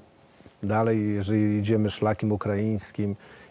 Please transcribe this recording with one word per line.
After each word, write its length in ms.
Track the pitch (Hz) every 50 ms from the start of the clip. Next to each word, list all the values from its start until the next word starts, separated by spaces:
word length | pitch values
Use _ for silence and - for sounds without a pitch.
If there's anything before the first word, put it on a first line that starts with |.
| - - _ - - - - - - - - _
dalej, 520 | - 98 107 110 113 113 113 110 107 104 104
jeżeli 440 | 101 98 98 107 107 107 107 104 104
idziemy 320 | 101 107 113 107 107 104
szlakiem 420 | - - - 107 107 - - 107
ukraińskim, 840 | 104 95 - 104 101 101 107 110 110 101 - - - - 104 101 101 - - - - - - -